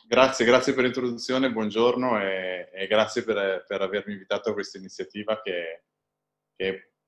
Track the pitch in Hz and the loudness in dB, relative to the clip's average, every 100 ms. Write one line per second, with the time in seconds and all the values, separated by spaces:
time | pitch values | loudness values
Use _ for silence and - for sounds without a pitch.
0 | 110 120 131 - 117 127 131 135 123 127 | 0 4 4 4 4 6 4 2 0 0
1 | 123 117 - 127 135 113 107 107 120 123 | -4 -4 -4 0 0 0 -2 2 2 2
2 | 127 110 98 95 92 92 87 92 98 107 | 0 0 0 -2 -4 -8 -10 -8 2 4
3 | 107 120 110 101 98 95 - 98 95 101 | 4 0 0 2 0 0 -4 -4 -2 -2
4 | 101 101 95 101 - 101 95 95 92 - | -6 -10 -4 -4 -2 -4 -6 -12 -14 -12
5 | 92 104 104 107 101 87 82 82 _ _ | -10 -8 -4 -4 -4 -6 -6 -10 _ _
6 | _ _ _ _ _ - 92 95 - _ | _ _ _ _ _ -6 -4 -4 -10 _